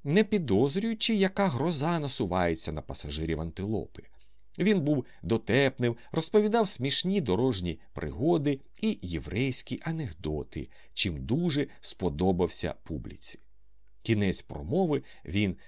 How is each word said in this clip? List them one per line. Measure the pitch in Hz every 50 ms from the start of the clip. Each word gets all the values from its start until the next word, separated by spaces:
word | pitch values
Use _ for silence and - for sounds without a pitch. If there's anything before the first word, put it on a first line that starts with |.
| -
не | 143 151 202 220
підозрюючи, | 214 220 202 165 120 98 98 127 143 143 190 208 226 226 220 - - 226
яка | 208 190 185 190 - 202 185
гроза | 131 117 139 175 175 139 139 165 175 165
насувається | 147 135 - - 123 90 87 92 90 85 82 80 - -
на | 78 78
пасажирів | - - 76 - - 73 73 78 80 80 80 76
Антилопи. | 80 85 80 - 95 101 110 95 - - - - - - - - - - - - - - - -
Він | 175 208 208 190
був | 139 143 151 135 127 - - - -
дотепним, | 87 113 110 - - 101 131 139 135 135 - 123 120 117 - - -
розповідав | - 165 160 - - 214 208 214 208 233 220 -
смішні | - - 120 139 - - - 180 190 202
дорожні | 151 120 - 98 127 131 120 95 90 87 78 - - - -
пригоди | - 82 73 69 82 123 165 175 165 139 147 139 135 - - - -
і | - 220 202 -
єврейські | - 87 82 78 67 80 85 104 131 135 127 - - - - - -
анекдоти, | 160 165 160 156 107 80 - - 78 76 73 65 - - 80 65 - - - - - -
чим | - - - 78 71 65
дуже | 67 113 160 175 175 135 147 139 135 - -
сподобався | - - - - 95 87 71 73 90 95 95 87 90 85 - - - 82 - - -
публіці. | - 82 69 - - - - - - - - - - - - - - - - - - - -
Кінець | - - 113 104 101 95 87 -
промови | - - - - 73 76 117 180 190 165 147 - - - - - -
він | - 180 202 208 190 185 - -